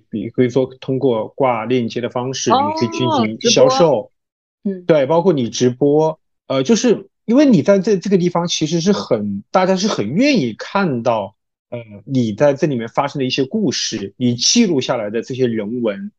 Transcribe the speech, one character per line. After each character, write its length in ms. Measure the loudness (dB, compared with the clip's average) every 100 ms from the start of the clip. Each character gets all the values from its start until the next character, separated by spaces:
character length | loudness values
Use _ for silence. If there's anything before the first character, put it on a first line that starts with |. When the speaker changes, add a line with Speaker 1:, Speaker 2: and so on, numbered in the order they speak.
| -8
Speaker 1:
你 180 | -10 -4
可 140 | 0
以 60 | 0
说 160 | 0 -2 -4
通 200 | -6 -2
过 300 | 0 0 -4
挂 360 | -2 0 0 -2
链 220 | -2 -2
接 120 | -4
的 80 | -6
方 220 | -4 -6
式， 200 | -4 0
Speaker 2:
哦， 60 | 0 0 -2
Speaker 1:
你 40 |
可 60 | -4
以 120 | -2
进 120 | -2
行 420 | 0 -2 -2 0
销 160 | 4 4
售。 60 | 4
Speaker 2:
直 40 |
播。 320 | 2 2 -4 _ _ _ _ _ -8
嗯。 200 | -4 0
Speaker 1:
对， 200 | 2 2
包 160 | 2
括 100 | 2
你 160 | 0 -2
直 220 | 0 0
播， 480 | 2 2 2 0 -4 _ _ -6
呃， 160 | -2
就 140 | 2 2
是 340 | 2 0 -4 _ 0
因 100 | 4
为 80 |
你 200 | 6 4
在 160 | 4 2
这， 180 | 2 0
这 100 | 2
个 120 | 2
地 100 | 2
方 180 | 0 -2
其 200 | -2 -2
实 120 | 0
是 120 | 0
很， 520 | 0 0 -2 -2 -8 -2
大 160 | 0 2
家 100 | 0
是 120 | -2
很 200 | -2 -2
愿 260 | 0 2 2
意 140 | 0
看 480 | -4 -6 -2 0 0
到， 340 | 0 -2 -4 -12 _ _ _
呃， 100 | -14 -14 -18 -4
你 280 | -2 0
在 200 | 2 2
这 140 | 2 0
里 80 | -2
面 120 | -4
发 200 | -2 -2
生 100 | -2
的 80 | -2
一 60 |
些 120 | -2 -2
故 260 | -2 -2
事， 420 | -2 -6 -6 -8 -4
你 180 | -2 0
记 320 | 2 2 2
录 120 | 2
下 160 | -2 -2
来 140 | -2
的 140 | -4
这 100 | -4
些 140 | -2 -2
人 340 | -2 -4 -2
文。 300 | -2 -4 -8